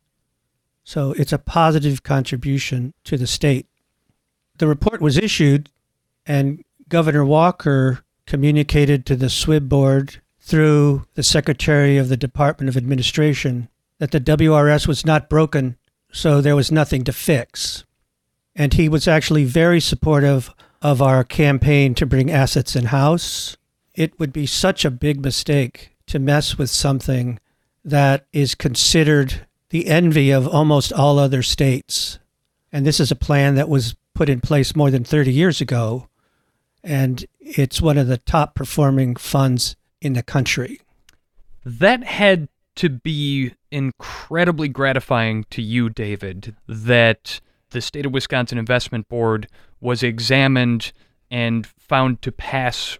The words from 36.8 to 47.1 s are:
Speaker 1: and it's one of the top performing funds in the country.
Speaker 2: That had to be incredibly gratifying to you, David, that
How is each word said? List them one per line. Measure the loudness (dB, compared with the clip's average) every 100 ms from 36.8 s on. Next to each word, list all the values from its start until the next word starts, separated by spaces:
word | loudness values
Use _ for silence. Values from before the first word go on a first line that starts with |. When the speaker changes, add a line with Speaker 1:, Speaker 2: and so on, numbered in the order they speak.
Speaker 1:
and | -6 -2 -2 -4 -10 _
it's | -8 -4 -2 0
one | 0 2
of | 0
the | -2
top | -2 -2 -2
performing | -6 -6 0 0 2 -2 -4
funds | -4 0 0 0 -4 -10 _ _
in | -6
the | -4
country. | -4 -4 -2 -4 -6 -12 _ _ _ _ _ _ -20 -18
Speaker 2:
That | -14 2 2 2
had | -4 0 2 2 -2 _ _ -4
to | -2
be | -2 -8 -4 -2 -2 -4 _ _
incredibly | -6 -6 -8 -16 -16 -6 0 0 0 -4
gratifying | -2 -2 -2 -2 -2 0 -4 -8
to | -10
you, | -4 -2 -2
David, | -4 -8 -8 -10 -12 -16 -18 -14
that | -8 0 4 4